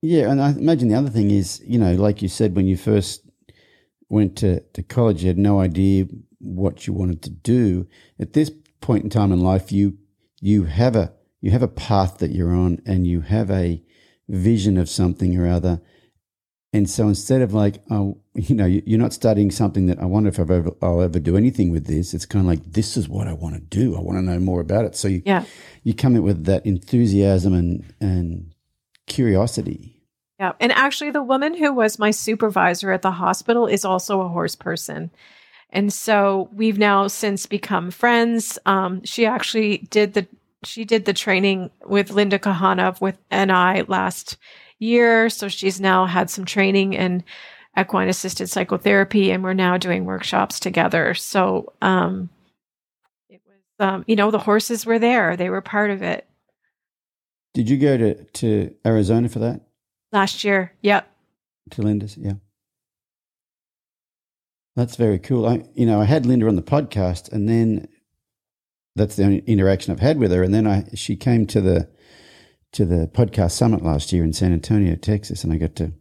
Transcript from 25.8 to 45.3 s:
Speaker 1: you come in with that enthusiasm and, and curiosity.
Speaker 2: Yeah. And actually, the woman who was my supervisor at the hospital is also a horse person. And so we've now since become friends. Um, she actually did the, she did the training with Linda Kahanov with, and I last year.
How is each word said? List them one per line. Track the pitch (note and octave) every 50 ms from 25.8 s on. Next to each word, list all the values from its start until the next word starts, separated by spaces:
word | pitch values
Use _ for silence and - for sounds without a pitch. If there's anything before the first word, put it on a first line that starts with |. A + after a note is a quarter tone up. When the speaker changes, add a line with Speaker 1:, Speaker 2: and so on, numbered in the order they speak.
| _
Speaker 1:
you | A2+ A2
come | - - C3 B2
in | A#2 F2
with | F2+ G2+ E2 D#2
that | E2 G2 F#2 -
enthusiasm | A2 G2 F#2 - - - B2 A#2+ A2 G2 G2+ G2+ G2 G2 F#2 F2 G2 F#2
and, | F2 F2 E2+ F2 - - - - _
and | - G2+ F#2 F2+ F2 E2+ E2+ F2 F2 E2 - _ _ _ _ _ _ _ _ _ _
curiosity. | - - - C3 A#2 G2 F#2 G#2 A#2 - - - - - - - - _ _ _ _ _ _ _ _ _ _
Speaker 2:
Yeah. | G3 F#3 - _
And | - A#3 -
actually, | - C4+ C#4 C#4 - D4+ D4
the | C4+ D4 C#4
woman | A#3+ C4 C4 C#4 D#4 E4
who | F4+ D4+ D4 C#4
was | B3 A3+ G#3+ G#3+ -
my | G#3+ G#3
supervisor | G#3+ - - - A3 G#3+ A3+ G#3+ G3+ G3 F3+ F3 F3 F3+ - G3
at | F#3+ F#3 -
the | F#3+ F3+
hospital | F3 F3+ F3+ F#3 F#3 - - A#3 A#3+ A#3+
is | - - G3 -
also | G3 F#3 F#3 F3+ - G#3 F#3+ F#3
a | F3+
horse | E3+ E3+ E3+ E3+ -
person. | - - F3 E3 E3 - - D3+ D#3 E3 E3+ _ _ - - - - _ _ _ - _ _
And | - - G3+ G#3 G3+
so | - - - A3 G#3 G3+ G3 G3 G3 F#3 - -
we've | G3+ A3 A3+ G#3 G3
now | G#3 G#3 G3+ G3 G3
since | G3 G3+ - - G#3+ G3+ F#3+ -
become | - - G#3 - - G#3+ F#3 E3+ F3+
friends. | F3+ - - A#3+ A#3+ A#3 A#3 A#3 A#3 A3+ A3+ - - - _
Um, | - G3 F#3+ F#3+ F#3 F#3 F#3 -
she | - - - A#3
actually | A3 G#3+ A#3 - - - A3+ G#3+ G#3 G#3 - - -
did | - G#3+ G#3 G#3 G3+
the, | G#3 F#3+ - - _ _ _ _ _ -
she | - - - A3+
did | G#3 A3+ A3 F#3
the | - G3
training | - - A3 F#3+ F#3 F#3+ G3 F#3+ F#3+ F#3 - _ _ -
with | - G3 G3+ G3+ G3
Linda | G3 G3+ G#3 G3+ G3 G3
Kahanov | - G#3 F#3+ E3 F#3 F#3+ F#3+ F#3 F#3 F#3 F#3 -
with, | - G3 F#3+ _ _ _
and | - G3 G3 G3 F#3+
I | F3+ F3+ F#3 F#3+ G3 - -
last | F#3+ F#3 F#3+ F#3 F3+ - - - - - _ - - - - - _ _
year. | A3 A3+ A#3 A#3+ A#3+ A#3 A#3 A3+ A3+ A3+